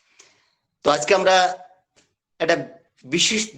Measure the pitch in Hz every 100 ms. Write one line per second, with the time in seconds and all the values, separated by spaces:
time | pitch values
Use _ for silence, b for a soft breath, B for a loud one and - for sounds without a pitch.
0 | b b b b b b b _ 143 147
1 | - 196 185 185 180 - - _ _ _
2 | _ _ _ - 165 170 - - _ _
3 | 127 175 - 214 -